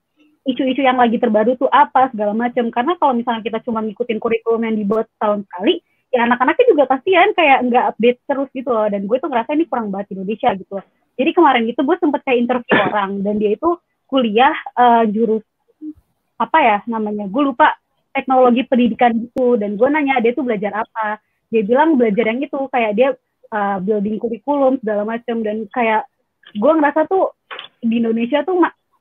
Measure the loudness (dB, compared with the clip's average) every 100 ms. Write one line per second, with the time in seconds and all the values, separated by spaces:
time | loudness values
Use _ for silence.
0 | _ _ _ _ -6 -2 -2 0 2 2
1 | 2 2 0 2 0 0 2 4 4 4
2 | 0 0 -4 -2 -2 -2 -2 -2 -2 0
3 | 0 0 -2 -4 -6 -8 -6 -6 -6 -6
4 | -6 -4 -2 -2 -2 -2 -2 -2 -2 -2
5 | -4 -4 -2 -2 -6 -4 -2 -2 _ _
6 | _ -2 0 0 0 2 4 4 4 0
7 | 2 4 4 4 4 4 2 0 0 0
8 | 0 0 -2 -4 -4 -6 -4 0 0 -2
9 | -2 -4 -2 -4 -2 -2 -2 -2 -4 -6
10 | -8 -8 -8 -4 -2 -4 -6 -12 -12 _
11 | _ -4 -2 4 4 4 0 -2 -2 0
12 | 0 -2 -2 0 0 -2 0 0 0 -2
13 | -4 -4 -4 -2 -2 -2 -2 -2 _ _
14 | -4 -2 0 2 2 0 -6 2 4 4
15 | 2 0 0 -2 -4 _ _ _ -18 -18
16 | _ _ _ -8 -2 2 2 0 -2 -6
17 | -4 -6 -6 -2 -2 2 0 0 _ _
18 | _ -6 0 4 4 4 0 2 2 2
19 | 0 0 -6 -2 0 0 -2 -2 0 0
20 | 0 0 0 0 -2 -4 -4 -6 -8 -6
21 | -6 -8 _ _ -4 -2 0 2 4 4
22 | 2 0 -2 -2 -4 -6 -4 -2 -2 2
23 | 0 -2 _ _ -10 -4 -4 -4 -2 -2
24 | -2 -4 -6 -6 -4 0 2 0 -2 -4
25 | -4 -6 -6 -4 -4 -6 -6 -2 0 0
26 | -4 _ _ _ -14 -2 2 4 2 0
27 | 0 0 0 -4 -18 -18 -18 _ -2 0
28 | 0 -2 0 -2 0 2 0 -2 _ _